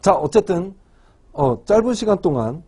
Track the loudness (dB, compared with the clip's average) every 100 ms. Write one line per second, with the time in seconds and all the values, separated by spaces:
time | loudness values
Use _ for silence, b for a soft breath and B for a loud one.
0 | 2 0 2 0 0 -4 -4 -14 _ _
1 | _ _ _ -2 -2 -2 0 2 2 -2
2 | 0 0 0 -2 -4 -6